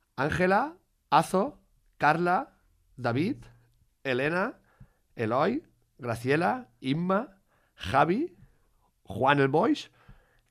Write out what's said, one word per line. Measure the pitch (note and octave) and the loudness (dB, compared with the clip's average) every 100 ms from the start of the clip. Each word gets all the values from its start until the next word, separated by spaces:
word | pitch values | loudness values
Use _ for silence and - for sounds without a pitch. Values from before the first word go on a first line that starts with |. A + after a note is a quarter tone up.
| _ - | _ -6
Àngela, | C#3+ - F#3 G3 C#4+ E4+ _ _ _ | -4 0 2 2 0 -8 _ _ _
Azo, | D3 E3 F#3 C4 - _ _ _ _ | 2 4 0 -2 -6 _ _ _ _
Carla, | D3 E3 F3 F#3+ C#4+ _ _ _ _ - | 2 2 0 0 -2 _ _ _ _ -6
David, | B2 A#2+ F#3 D4+ - - _ _ _ _ | -4 -2 -2 -6 -12 -20 _ _ _ _
Elena, | C#3 B2 C#3+ F3 A3 - _ _ - _ _ - | -4 -2 0 -2 -4 -6 _ _ -20 _ _ -6
Eloi, | A2 B2 E3+ C4+ - _ _ _ | -2 0 0 -2 -8 _ _ _
Graciela, | B2 A2+ B2 D3+ F#3 B3+ A#3+ _ | -8 -6 0 0 0 -2 -8 _
Imma, | C3 D3+ F3+ F#3+ B3 _ _ _ _ | -4 -4 0 -2 -2 _ _ _ _
Javi, | _ - C3+ D#3 G#3 F4 - - _ _ _ _ _ | _ -2 0 2 0 -4 -10 -20 _ _ _ _ _
Juan | - G2+ C3 C#3+ | -12 -2 2 4
el | C3+ | 4
Boix, | D3+ A#3+ D4 - _ _ - _ _ _ | 2 2 -2 -6 _ _ -20 _ _ _